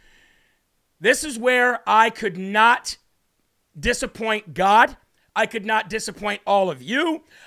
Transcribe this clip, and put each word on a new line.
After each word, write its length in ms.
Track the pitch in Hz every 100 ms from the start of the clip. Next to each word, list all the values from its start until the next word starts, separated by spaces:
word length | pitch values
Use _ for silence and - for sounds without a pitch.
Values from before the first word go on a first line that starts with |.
| _ _ _ _ _ _ _ _ _ _
This 240 | 190 262
is 140 | 302 233
where 440 | 247 247 247 233 -
I 240 | 214 226
could 280 | 226 214 175
not 600 | 190 214 226 247 - - _ _ _ _ _ _ _ 156
disappoint 760 | 214 233 262 - 220 214 190
God 440 | 135 185 214 285 - _ _ _ 196
I 100 | 220
could 180 | 226 202
not 240 | 220 208
disappoint 520 | 214 214 - 208 202 -
all 240 | 202 190
of 120 | 135
you. 420 | 127 262 330 320 _ -